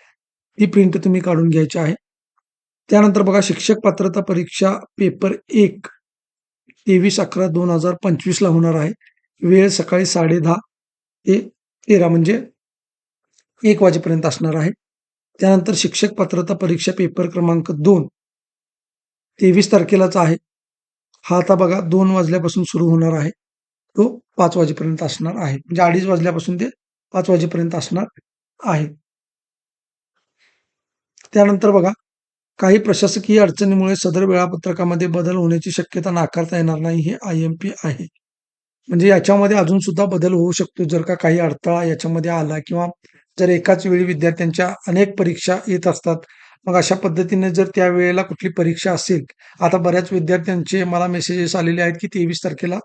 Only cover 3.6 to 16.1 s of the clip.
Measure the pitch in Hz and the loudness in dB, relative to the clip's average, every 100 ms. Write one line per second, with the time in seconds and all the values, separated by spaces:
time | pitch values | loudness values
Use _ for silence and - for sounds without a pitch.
3.6 | - 214 208 - 190 202 196 175 165 - | 0 2 0 0 -2 -4 -4 -4 -4 -2
4.6 | 190 202 - - 196 - 190 - - 220 | -2 -2 -8 -2 -2 0 -4 -4 -2 2
5.6 | 202 - - - _ _ _ _ _ _ | 2 2 -16 -20 _ _ _ _ _ _
6.6 | _ _ - 185 196 196 175 170 185 165 | _ _ 2 2 2 0 -4 -2 -2 -2
7.6 | 175 170 170 175 202 147 185 175 196 165 | 0 0 -2 -2 -2 -2 -2 0 2 2
8.6 | 165 160 156 220 _ _ _ _ 180 190 | 2 0 -2 -6 _ _ _ _ 2 4
9.6 | 196 196 - 180 185 175 165 175 160 175 | 4 0 -2 -2 0 0 0 2 2 -2
10.6 | - _ _ _ _ _ - 196 - _ | -4 _ _ _ _ _ 0 0 0 _
11.6 | _ _ - 202 170 165 165 226 262 _ | _ _ 2 4 4 2 2 0 -4 _
12.6 | _ _ _ _ _ _ _ _ _ _ | _ _ _ _ _ _ _ _ _ _
13.6 | 220 208 185 160 165 160 160 - 160 156 | 2 4 4 4 0 -2 -2 -2 -4 -2
14.6 | 160 - _ _ _ _ _ _ 190 190 | -2 -4 _ _ _ _ _ _ 4 4
15.6 | 175 190 170 - 208 | 2 -2 -2 -2 -2